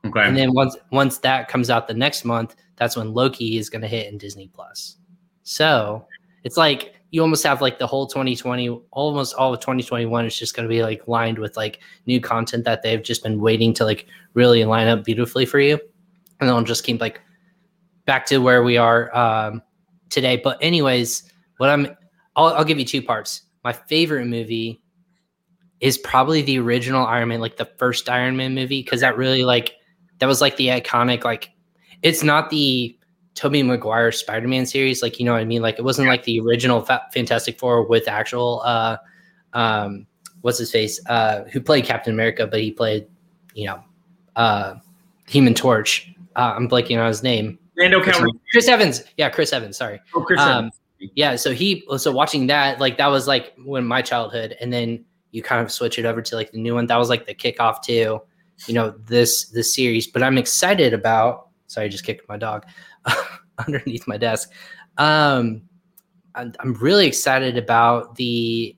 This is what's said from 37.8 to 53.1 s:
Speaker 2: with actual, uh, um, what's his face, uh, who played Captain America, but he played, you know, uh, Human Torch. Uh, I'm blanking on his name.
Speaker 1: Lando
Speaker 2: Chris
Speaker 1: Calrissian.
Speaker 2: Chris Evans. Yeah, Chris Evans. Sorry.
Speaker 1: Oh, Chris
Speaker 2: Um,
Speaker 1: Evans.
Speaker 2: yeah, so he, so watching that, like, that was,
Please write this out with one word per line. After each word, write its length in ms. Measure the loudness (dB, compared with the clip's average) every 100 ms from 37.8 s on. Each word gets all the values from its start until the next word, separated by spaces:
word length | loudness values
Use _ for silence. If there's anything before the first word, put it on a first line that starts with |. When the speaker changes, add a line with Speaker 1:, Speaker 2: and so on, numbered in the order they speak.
| 4
Speaker 2:
with 200 | 2 2
actual, 540 | -4 -4 -2 -2 -2
uh, 340 | -2 0 -2 -4 -12 _ _ _ _
um, 520 | -2 0 0 -4 -10 -16 _ -20 _
what's 180 | -4 -2
his 120 | -2
face, 320 | -2 -2 -6 -2
uh, 360 | 0 0 -2 -6
who 140 | -8
played 240 | 2 2
Captain 300 | 2 -4 -2
America, 320 | 0 0 0 -2
but 140 | -2
he 120 | -4
played, 360 | -2 -2 -2 -6 _ _ _ _ -12
you 100 | -10
know, 180 | -10 _ _ _ _ _ 0
uh, 400 | 2 2 -4 -10 _ _ _ _ 0
Human 280 | 4 6 4
Torch. 560 | 2 2 2 -4 -6 -20 -8 -2
Uh, 180 | 0 0
I'm 140 | 0
blanking 300 | 0 0 0
on 80 | 0
his 160 | 0
name. 340 | 0 -2 -2 -10 _ 0
Speaker 1:
Lando 280 | 4 4
Speaker 2:
Chris 140 | 4 2
Speaker 1:
Calrissian. 220 | 0 -2 2
Speaker 2:
Chris 160 | 4 6
Evans. 360 | 4 4 0 -10 -2
Yeah, 120 | -2
Chris 220 | 0 0
Evans. 260 | -2 -6 -8
Sorry. 220 | -8 -10 _
Speaker 1:
Oh, 80 | -6
Chris 180 | 0 4
Speaker 2:
Um, 100 | 4
Speaker 1:
Evans. 240 | 4 -2 -10 _ _ -8 0
Speaker 2:
yeah, 200 | 0 2
so 180 | -2
he, 300 | 0 0 -2 -4 -2
so 140 | -2
watching 340 | 0 0 0 2
that, 320 | 2 2 2
like, 180 | -2 2
that 80 |
was, 200 | 2